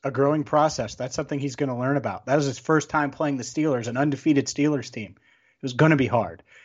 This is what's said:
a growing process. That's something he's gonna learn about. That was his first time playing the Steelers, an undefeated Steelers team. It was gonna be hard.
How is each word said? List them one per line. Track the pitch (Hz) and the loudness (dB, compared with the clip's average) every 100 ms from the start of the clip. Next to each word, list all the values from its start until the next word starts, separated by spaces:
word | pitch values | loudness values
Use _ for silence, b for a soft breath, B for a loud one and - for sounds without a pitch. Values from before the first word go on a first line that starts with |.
a | 139 | -6
growing | 123 139 156 | 0 2 2
process. | 143 151 151 143 110 - | 0 2 2 0 -6 -6
That's | 127 - | -8 -6
something | - 147 | -6 -4
he's | 139 123 | -6 -4
gonna | 135 123 | -4 -2
learn | 127 143 | 0 0
about. | 113 95 - | -2 -6 0
That | 147 | 2
was | 139 | 2
his | - | -4
first | - 156 - | 2 2 2
time | 156 143 | -2 -2
playing | - 156 135 | -2 -4 -2
the | |
Steelers, | 120 151 156 127 117 | -6 -2 0 0 -2
an | 120 | -2
undefeated | 147 139 156 139 127 | -2 0 2 2 2
Steelers | - 147 143 - | 0 0 0 -4
team. | 117 98 - | -12 -12 -16
It | _ _ _ _ | _ _ _ _
was | 135 | -8
gonna | 123 156 151 | 4 4 6
be | 117 | 2
hard. | 117 90 85 _ b | 0 -2 -8 _ b